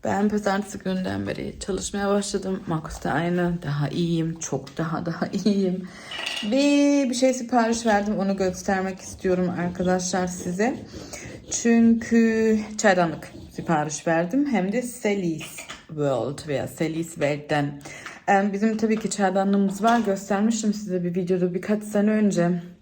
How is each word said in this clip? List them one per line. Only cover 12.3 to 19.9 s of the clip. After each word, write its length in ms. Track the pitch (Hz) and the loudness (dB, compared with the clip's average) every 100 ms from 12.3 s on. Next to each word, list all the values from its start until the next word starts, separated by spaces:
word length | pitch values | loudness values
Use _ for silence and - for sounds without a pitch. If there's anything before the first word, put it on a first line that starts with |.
| 220 220 220 214 - | 4 4 2 0 2
çaydanlık 540 | 214 185 170 147 - - - | 4 4 2 0 -10 -16 -14
sipariş 560 | - - 156 151 151 - | -10 0 0 0 -4 0
verdim. 440 | 165 175 254 294 | 2 2 0 2
Hem 200 | 220 185 | 2 0
de 100 | 226 | -2
Sally's 760 | 247 - 208 202 175 160 - - - - - | -4 -4 -2 0 0 -4 -8 -16 -16 -18 -12
World 600 | 156 143 127 113 143 156 | -2 0 0 -2 -6 -4
veya 200 | 135 - | -4 -4
Sally's 420 | - 160 160 165 | -4 -2 -2 -6
Welt'ten. 720 | - 147 147 147 151 143 143 - - - - - | -2 -2 -2 -2 0 0 -4 -14 -16 -16 -10 2
Em, 260 | 196 202 | 2 2
bizim 240 | 196 220 214 | 2 0 2
tabii 220 | 220 220 | 0 0
ki 100 | 208 | -2
çaydanlığımız 720 | - 190 190 196 202 196 190 | 0 0 2 2 4 2 2
var. 160 | 220 | 2